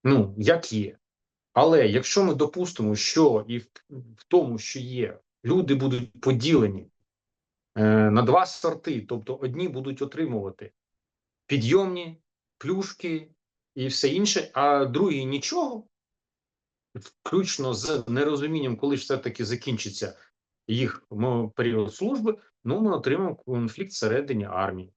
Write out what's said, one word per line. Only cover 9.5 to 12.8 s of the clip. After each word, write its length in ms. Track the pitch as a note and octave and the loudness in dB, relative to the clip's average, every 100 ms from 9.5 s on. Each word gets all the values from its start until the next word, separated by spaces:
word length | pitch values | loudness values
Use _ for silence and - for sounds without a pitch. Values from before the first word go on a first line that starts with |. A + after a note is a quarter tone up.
| C3+ F3+ | -6 -6
будуть 340 | C3 C3+ C3+ | -6 -8 -8
отримувати 680 | C#3+ D3+ D#3 A2+ G2 - G#2 _ _ _ _ _ _ _ _ | -8 -4 -4 -4 -6 -12 -20 _ _ _ _ _ _ _ _
підйомні, 720 | C#3 A2+ F#3 F#3+ F3+ E3 D#3+ _ _ _ _ | 0 4 2 2 -4 -10 -16 _ _ _ _
плюшки 720 | C#3 F#3+ | -4 -4